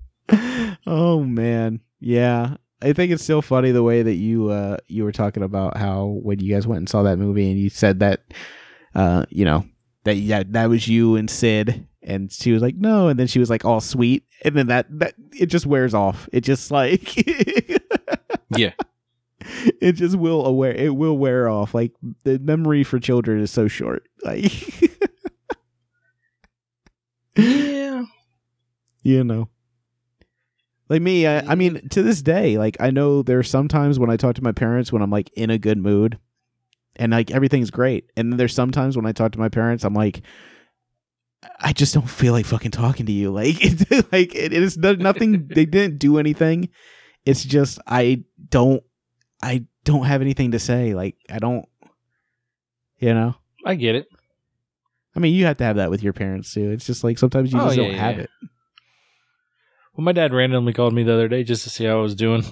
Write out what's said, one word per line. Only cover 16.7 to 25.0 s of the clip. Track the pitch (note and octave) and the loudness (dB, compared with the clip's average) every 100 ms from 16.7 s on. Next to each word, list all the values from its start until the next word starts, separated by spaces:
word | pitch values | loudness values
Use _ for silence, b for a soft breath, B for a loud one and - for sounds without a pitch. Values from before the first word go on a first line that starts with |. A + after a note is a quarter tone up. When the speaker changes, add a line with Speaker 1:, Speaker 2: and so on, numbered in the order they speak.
Speaker 1:
like, | C#3+ C3 F#3+ - - | 0 2 0 -2 -6
<laughs> | - D#4 A#3+ G4+ - F4 - F4+ - - - - - - | -4 -2 -2 -2 0 -2 -2 -6 -6 -10 -8 -12 -4 -2
Speaker 2:
Yeah. | - - - _ _ _ _ - B B B3+ - | -2 -2 -12 _ _ _ _ -20 B B -2 2
Speaker 1:
it | F3+ | 2
just | E3 F3 F#3 | 2 0 0
will | E3 E3 C3+ | 0 0 2
aware, | C3 C3 | 2 0
it | A#2+ C#3+ | 0 -2
will | C#3 D#3+ D3 | 0 0 0
wear | C3+ B2+ A#2 | 0 0 0
off. | G#2+ G#2 | 0 -2
Like, | A#2 A#2+ - A#2+ - - | -2 -4 -6 -16 -6 -2
the | C3+ | -2
memory | C#3 D#3 D#3 D3 | 0 0 2 2
for | C#3 B2+ | 2 -2
children | - B2 A2+ G#2+ | 0 0 2 0
is | G#2 | 0
so | - G#2+ | 0 0
short. | - A1+ - - - | 0 -6 -8 -10 -14
Like, | - - G3+ | -10 -2 -2
<laughs> | - - - E4+ - | -2 -10 -2 -2 0